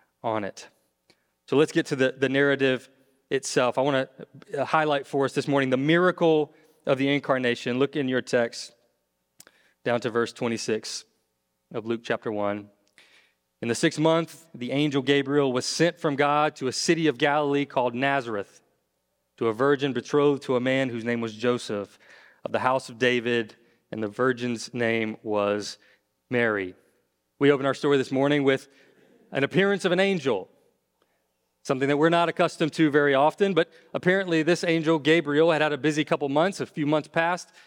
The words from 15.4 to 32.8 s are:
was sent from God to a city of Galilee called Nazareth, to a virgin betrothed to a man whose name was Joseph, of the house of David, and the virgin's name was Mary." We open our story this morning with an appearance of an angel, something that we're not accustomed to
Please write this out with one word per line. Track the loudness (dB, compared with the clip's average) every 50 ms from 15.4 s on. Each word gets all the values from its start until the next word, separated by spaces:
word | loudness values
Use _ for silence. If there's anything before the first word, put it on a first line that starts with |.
| 2 2
was | 0 -2 -4
sent | -4 -2 0 0 0 0 -2
from | -4 -2 0
God | 0 0 2 2 2 2 0 -2
to | -4 -6 -6
a |
city | -4 -2 0 0 0 2 2 0
of | 0 2
Galilee | 2 2 2 2 2 0 0 0 -2
called | -2 -2 -2 -2 -2 -2
Nazareth, | -2 -2 0 0 0 -2 -4 -6 -6 -8 -8 -14 -20 _ _ _ _ _ _ _ _ _ _ _ _ _ _ _ -4
to | -2 -2
a | 0
virgin | 2 2 2 2 2 0 -2
betrothed | -2 -4 -4 0 2 4 4 4 2 2 0
to | -2 -2
a | 0
man | 0 0 0 0 0 -2
whose | -4 -6 -4
name | -4 -4 -2
was | -4 -6 -6
Joseph, | -2 0 0 0 0 -2 -6 -6 -6 -8 -10 _ _ _ -20 -20 -20 -20 -20 _ _ -8
of | -4 -4
the | 0
house | 0 0 0 0 -2 -6
of | -6 -2
David, | 0 0 0 0 0 -2 -2 -2 -2 -6 -10 _ _ _ _ _ _ -12
and | -8 -6
the | -6 -6
virgin's | -4 -2 -2 -2 -2 -2 -4 -6 -6 -6 -8 -10 -6
name | -4 -2 0 0 -2 -2 -4 -8 -8 -6
was | -4 -2 0 0 0 -2 -2 -4 -8 -12 -16 _ _ _ _ _ _ _ _ _ -4
Mary." | -2 0 0 0 0 -2 -4 -8 -10 _ _ _ _ _ _ _ _ _ _ _ _ 0
We | 2 2
open | 2 2 0
our | -2 -2
story | -2 0 2 2 2
this | 0 0
morning | 0 0 2 2 2 2 2
with | 2 2 0 -2 -8 _ _ _ _ _ _ _ _ _ _ _ -10 -6
an | -4 -4
appearance | -2 0 0 0 0 0 0 0
of | 0
an | 0 2
angel, | 2 0 0 -2 0 -2 -2 -2 -4 -10 _ _ _ _ _ _ _ _ _ _ _ _ _ _ _ _ _ _ _ _ _ _ -6
something | -4 -2 0 0 0
that | 2 4
we're | 4 4
not | 4 4 2 0
accustomed | 0 0 -2 -2 0 -2 -4 -2 0
to | 2